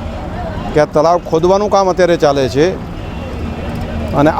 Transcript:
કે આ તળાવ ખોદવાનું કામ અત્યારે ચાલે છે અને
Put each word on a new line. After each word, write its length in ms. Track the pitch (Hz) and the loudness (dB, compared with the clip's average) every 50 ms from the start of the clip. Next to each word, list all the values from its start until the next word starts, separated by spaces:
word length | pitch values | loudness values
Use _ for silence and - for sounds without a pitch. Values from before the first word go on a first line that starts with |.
| - - - - - - - - - - - - - - - | -8 -8 -8 -8 -8 -8 -6 -6 -6 -6 -6 -6 -6 -2 2
કે 60 | 151 | 2
આ 120 | 151 - - | 2 2 2
તળાવ 220 | 156 147 165 175 175 - - | 2 4 4 2 2 0 0
ખોદવાનું 400 | - 160 165 180 190 196 208 202 208 | 0 2 2 4 2 2 2 2 2
કામ 120 | 196 196 185 175 | 2 2 2 2
અત્યારે 240 | 180 180 170 170 156 160 | 2 4 4 4 4 4
ચાલે 200 | 147 139 143 131 123 - | 2 2 2 0 0 2
છે 100 | 135 156 185 185 - - - - - - - - - - - - - - - - - - - - - - - - - - - - 143 | 2 2 2 0 -2 -8 -10 -10 -10 -8 -8 -8 -8 -8 -8 -8 -6 -6 -6 -6 -6 -6 -6 -6 -6 -6 -6 -6 -6 -4 -2 0 2
અને 100 | 143 156 165 | 2 2 4